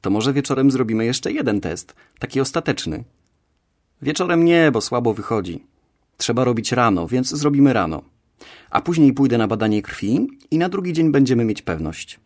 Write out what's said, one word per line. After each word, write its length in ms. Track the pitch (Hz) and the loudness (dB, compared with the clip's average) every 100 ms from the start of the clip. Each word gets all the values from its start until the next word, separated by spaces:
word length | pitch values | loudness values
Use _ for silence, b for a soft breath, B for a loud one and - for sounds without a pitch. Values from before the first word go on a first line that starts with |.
"To 100 | - | 0
może 220 | 101 117 | 0 0
wieczorem 380 | 139 135 131 139 | -2 -2 2 2
zrobimy 340 | 131 120 110 | 2 0 0
jeszcze 280 | 113 135 - | -2 -2 -6
jeden 280 | 302 131 104 | -4 -2 -2
test, 340 | 87 82 - - b b | -4 -8 -12 -20 b b
taki 220 | - 131 | -6 -2
ostateczny?" 640 | 135 170 160 - - 78 120 _ _ _ _ _ _ _ _ _ | -2 -2 -4 -6 -6 -8 -12 _ _ _ _ _ _ _ _ _
"Wieczorem 420 | 135 156 180 170 | -6 -4 0 2
nie, 260 | 170 170 160 | 4 6 4
bo 80 | 113 | 2
słabo 340 | - 123 120 | 0 -2 -2
wychodzi. 520 | 110 104 113 87 85 _ _ _ _ _ _ | -4 -4 -4 -4 -10 _ _ _ _ _ _
Trzeba 280 | - 117 | -4 0
robić 280 | 123 113 107 | 0 0 -2
rano, 360 | 123 120 92 85 | 2 2 2 -2
więc 200 | 123 127 | -2 -4
zrobimy 440 | - 147 143 139 | -2 0 4 4
rano. 300 | 117 85 80 - _ _ _ B B B | 4 0 -4 -12 _ _ _ B B B
A 100 | - | -6
później 320 | - 165 143 | -2 4 4
pójdę 260 | 131 135 117 | 4 2 2
na 100 | 110 | 0
badanie 340 | 110 110 107 | 0 0 -2
krwi 460 | 101 - 98 131 269 - _ | -4 -8 -2 0 -2 -6 _
i 80 | 160 | -2
na 100 | 175 | 0
drugi 240 | 196 180 | -2 -4
dzień 200 | 160 160 | 0 2
będziemy 320 | 143 131 123 | 4 4 2
mieć 180 | 113 104 | 0 -2
pewność." 580 | - 82 80 80 - - | -6 -6 -6 -8 -16 -20